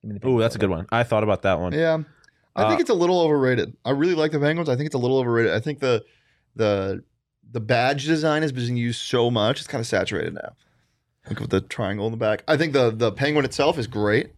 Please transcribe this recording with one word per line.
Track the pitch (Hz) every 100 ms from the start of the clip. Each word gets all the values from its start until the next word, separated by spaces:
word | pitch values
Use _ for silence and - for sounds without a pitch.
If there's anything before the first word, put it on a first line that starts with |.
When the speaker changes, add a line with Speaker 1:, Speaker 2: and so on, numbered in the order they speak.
Speaker 1:
Give | 110
me |
the | 101
Speaker 2:
Ooh, |
Speaker 1:
Penguins | 131 123
Speaker 2:
that's | 113 110
a |
Speaker 1:
logo. | 101
Speaker 2:
good | 82
one. | -
I | 117
thought | 120 110
about | 107 95
that | 98 87
one. | 90
Speaker 3:
Yeah. | 147 165 160 151 _ _ _ _ -
I | -
think | 226
Speaker 2:
Uh, |
Speaker 3:
it's | -
a | 202
little | 175 180
overrated. | 160 147 131 123 87 -
I | -
really | 139 170 170
like | 156
the | 151
Penguins. | 143 165 156
I | 127
think | 151
it's | 139
a |
little | 123 131
overrated. | 123 117 113
I | 90
think | 120 139
the, | 135 113 - _ _ _ _ -
the, | 107 101 95 95 - _ _ _ 110
the | 117
badge | 107 127 123 143 143
design | 160 156 151
has | 156
been | 127 120 123
used | 120 113
so | - 123 120
much, | 120 107 -
it's | -
kinda | 127
saturated | 113 101 85 95 80 82
now. | - - _ _ _ _ _ _ -
Look | 107
at | 107
the | 95
triangle | - - 101 101 107
in |
the | 113
back. | 110 107 -
I | 151
think | 165
the, | 139 120
the | 110 117
penguin | 104 139 151 131
itself | - 147 156
is | 113
great | 107 104 110 -